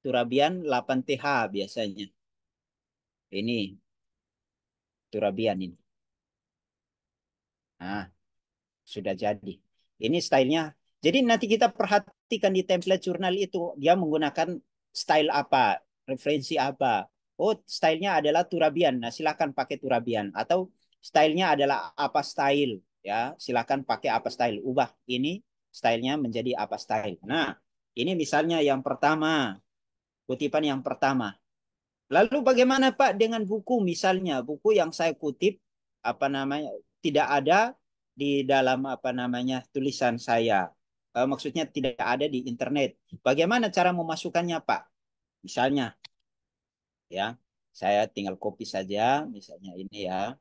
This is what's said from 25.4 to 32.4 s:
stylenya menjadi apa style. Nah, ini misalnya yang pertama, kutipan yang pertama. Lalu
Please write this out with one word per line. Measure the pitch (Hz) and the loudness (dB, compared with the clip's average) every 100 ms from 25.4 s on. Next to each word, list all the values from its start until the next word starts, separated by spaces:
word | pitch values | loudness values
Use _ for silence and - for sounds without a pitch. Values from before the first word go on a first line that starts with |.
| _ _ _ | _ _ _
stylenya | - 120 117 127 151 | -2 0 0 0 -2
menjadi | 127 113 123 120 | -2 -2 -2 -2
apa | 104 104 | -4 -6
style. | - 110 104 87 | -4 -4 -4 -8
Nah, | 98 156 131 - _ _ _ - | -4 -2 -2 -6 _ _ _ -6
ini | 135 | -4
misalnya | 185 151 147 156 165 | -2 0 0 2 2
yang | 143 135 | 2 2
pertama, | 131 127 143 156 156 160 123 95 _ _ _ _ _ _ - | -2 0 0 2 2 0 0 -4 _ _ _ _ _ _ -10
kutipan | 127 147 151 151 | -4 -2 0 -2
yang | 135 | -2
pertama. | 131 131 135 131 107 - _ _ _ _ _ _ _ | -6 -2 0 0 -2 -8 _ _ _ _ _ _ _
Lalu | 147 220 285 | 2 4 2